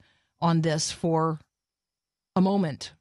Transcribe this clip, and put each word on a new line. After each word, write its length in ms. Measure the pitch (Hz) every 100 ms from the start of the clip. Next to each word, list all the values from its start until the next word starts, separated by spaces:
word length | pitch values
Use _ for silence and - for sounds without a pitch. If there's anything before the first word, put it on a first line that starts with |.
| _ _ _ -
on 220 | 170 165
this 300 | 160 156 -
for 480 | - 170 160 160 160 _ _ _ _ _ _ _ _ _
a 60 | 185
moment. 520 | 190 202 170 120 - _